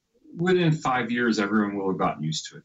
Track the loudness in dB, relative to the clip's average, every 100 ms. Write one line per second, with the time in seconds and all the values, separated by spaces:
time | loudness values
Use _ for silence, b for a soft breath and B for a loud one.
0 | _ _ -20 -4 2 4 4 2 0 -2
1 | -2 0 0 2 2 2 0 -2 -4 -2
2 | -2 -2 -6 -6 -8 -18